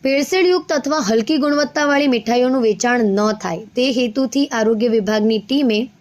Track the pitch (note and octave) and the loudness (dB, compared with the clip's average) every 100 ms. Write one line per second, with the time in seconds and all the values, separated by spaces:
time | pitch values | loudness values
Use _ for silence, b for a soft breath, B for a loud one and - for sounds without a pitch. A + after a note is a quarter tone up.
0 | C4+ C#4 C#4 F#4 F4+ F4+ - D#4 C#4+ D#4 | 0 0 0 0 2 2 0 -4 -2 -2
1 | G#3 A3+ A3 D#4 C#4+ D4 D4 D4 D4 C#4 | 0 0 0 0 0 0 -2 -2 0 2
2 | C#4+ A#3+ A3 A#3+ B3+ C4 A3+ G3 A#3+ B3 | 2 0 0 0 2 2 0 0 0 2
3 | A3 G3 G#3+ G#3+ F#3 E3+ A3 - C4 A#3+ | 2 2 0 -2 -6 -8 -8 -2 0 0
4 | B3 G#3+ C4 C#4 C#4 A#3+ A3 A3+ A#3 A3 | -2 -2 -2 -2 -2 0 0 2 2 0
5 | G3+ G#3+ G#3+ A3 G#3+ C4+ C4+ G#3+ B3+ _ | 0 0 2 0 -2 0 2 0 -2 _